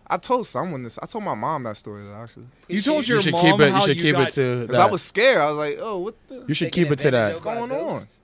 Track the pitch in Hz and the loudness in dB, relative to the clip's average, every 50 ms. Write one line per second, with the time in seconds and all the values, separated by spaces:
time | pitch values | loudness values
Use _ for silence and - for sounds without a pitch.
0 | _ - - 180 - - 247 254 208 - - 123 160 185 156 127 123 113 - - | _ -6 -6 -4 -2 -2 -2 -2 -2 -4 -6 -6 -6 -6 -6 -8 -10 -12 -14 -14
1 | - 170 - 220 208 175 131 107 117 147 156 143 123 113 104 - - 113 104 101 | -14 -12 -10 -8 -6 -6 -6 -4 -4 -4 -4 -4 -6 -8 -10 -12 -14 -16 -14 -14
2 | 101 101 101 107 117 113 - 117 117 127 _ _ _ - 185 208 196 277 311 302 | -16 -16 -16 -16 -18 -18 -20 -20 -20 -20 _ _ _ -6 -4 -2 0 0 0 0
3 | 254 247 240 214 196 160 170 170 180 165 - - 151 139 123 - 202 151 143 170 | 0 2 2 2 2 2 2 4 4 6 6 6 6 6 6 4 4 2 2 2
4 | 170 151 143 139 139 156 - 143 131 123 123 123 120 110 - 175 180 208 208 165 | 2 2 4 4 2 2 0 0 0 0 0 -2 -2 0 4 4 4 4 2 0
5 | - - - 190 233 269 247 175 147 151 151 151 151 147 143 - 190 226 208 180 | -6 -4 -2 2 4 4 4 4 2 2 0 -2 -4 -4 -4 -6 -6 -6 -6 -6
6 | 175 220 214 _ _ - 269 247 - - 151 - 170 165 - 180 170 143 147 135 | -8 -8 -12 _ _ -20 -20 -10 -6 -4 -4 -2 -2 -2 0 0 2 2 0 2
7 | - 143 127 120 110 101 - - - 214 233 233 240 247 262 294 339 302 170 123 | 2 2 4 4 2 0 -2 -4 -6 -6 -6 -6 -6 -6 -6 -6 -4 -6 -6 -8
8 | 104 110 _ _ | -10 -14 _ _